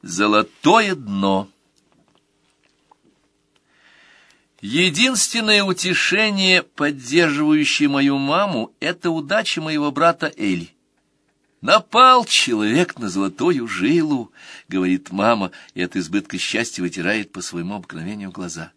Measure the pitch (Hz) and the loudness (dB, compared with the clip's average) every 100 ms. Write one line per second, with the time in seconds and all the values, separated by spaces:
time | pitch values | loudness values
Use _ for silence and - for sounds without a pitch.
0 | - 85 104 107 107 _ 147 220 214 175 | -10 -2 2 2 0 _ 4 4 4 -2
1 | 110 98 98 95 98 _ _ _ _ _ | -4 -2 0 0 -2 _ _ _ _ _
2 | _ _ _ _ _ _ _ _ _ _ | _ _ _ _ _ _ _ _ _ _
3 | _ _ _ _ _ _ _ _ _ _ | _ _ _ _ _ _ _ _ _ _
4 | _ _ _ _ _ _ 98 135 185 151 | _ _ _ _ _ _ -6 0 0 2
5 | 254 247 - 233 214 208 196 180 185 170 | 0 0 -2 -2 0 0 2 -2 -2 -2
6 | - 196 220 196 190 185 - - 147 139 | 0 0 0 2 2 2 0 -4 -4 -4
7 | 123 151 165 143 151 151 143 - 147 139 | -2 2 2 2 2 2 2 2 0 2
8 | 139 139 139 160 202 139 113 _ 147 175 | 2 0 0 0 0 -2 -6 _ -6 -4
9 | 175 160 143 202 220 - 156 151 147 135 | -4 -4 -2 -2 -2 -6 -4 -2 -2 2
10 | 165 165 156 - 104 87 85 _ _ _ | 2 2 -4 -4 -2 -2 -6 _ _ _
11 | _ _ _ _ _ _ - 214 - 226 | _ _ _ _ _ _ 2 2 2 6
12 | 254 254 214 - - 110 107 127 175 - | 8 6 4 0 0 0 2 2 0 -2
13 | 110 92 98 90 170 156 117 90 101 170 | -6 -2 -4 0 0 0 -2 -2 2 2
14 | 156 139 117 _ - - _ 92 90 92 | 2 -2 -4 _ -20 -20 _ -2 0 0
15 | - 92 104 117 92 - - - 90 101 | -2 0 2 2 -2 -8 -16 -6 -4 -4
16 | 80 98 98 92 - 107 117 - 90 85 | -2 -4 -4 -8 -4 -4 -4 -4 -6 -4
17 | 87 107 101 - 90 87 87 101 87 82 | -2 -2 -4 -12 -10 -8 -8 -10 -12 -12
18 | 85 104 98 85 90 82 80 | -10 -10 -12 -12 -12 -12 -14